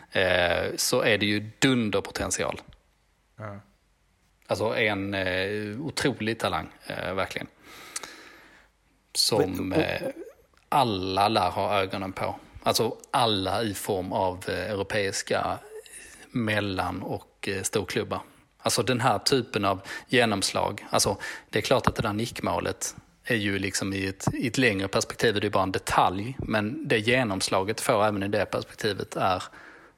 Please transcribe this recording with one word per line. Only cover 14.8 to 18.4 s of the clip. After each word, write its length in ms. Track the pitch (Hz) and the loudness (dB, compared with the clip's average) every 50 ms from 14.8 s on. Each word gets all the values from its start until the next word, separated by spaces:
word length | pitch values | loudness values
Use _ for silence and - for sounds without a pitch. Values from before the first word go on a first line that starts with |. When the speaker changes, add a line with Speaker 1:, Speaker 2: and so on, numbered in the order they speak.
| 98 - - 107 98 98 98 - - - 110 101 - 90 92 - - - 440 427 - - - - - - - - - - | -4 -2 -2 -2 0 0 -2 -4 -2 0 0 0 0 0 -4 -4 -8 -14 -16 -16 -16 -16 -20 -20 -20 -20 -20 -20 -18 -6
Speaker 1:
mellan- 720 | - 127 113 107 107 104 104 101 95 92 90 90 90 92 | -4 -2 0 0 0 0 0 0 -2 -2 -2 -2 -4 -6
och, 480 | - 95 110 101 - _ _ - - 104 | -6 -6 -6 -8 -8 _ _ -8 -6 -4
eh, 100 | 98 95 | -4 -2
storklubbar. 580 | 101 - - 107 95 - - 117 101 98 95 92 - - - _ | -4 -2 -2 -2 -2 0 -2 -4 -2 -2 -4 -6 -6 -10 -20 _